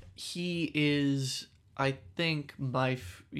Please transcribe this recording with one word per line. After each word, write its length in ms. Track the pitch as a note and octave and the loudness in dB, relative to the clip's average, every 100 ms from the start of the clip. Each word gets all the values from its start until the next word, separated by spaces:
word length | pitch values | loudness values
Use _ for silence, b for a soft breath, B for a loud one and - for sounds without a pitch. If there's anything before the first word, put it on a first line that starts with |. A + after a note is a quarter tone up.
| B | B
he 560 | - - F3 F3 E3+ D#3+ | -14 -8 -4 -2 -2 0
is, 720 | D3+ D3 D3 C#3+ C#3 C3 - - - _ - | 2 4 4 4 2 0 -4 -8 -18 _ 0
I 180 | C3+ C3+ - - | 0 0 -6 -2
think, 360 | E3 D3+ C#3+ - | 0 0 -4 -4
my, 340 | C3+ B2+ C3 | 0 2 2
f-, 320 | B2+ - - - | 2 -4 -14 -10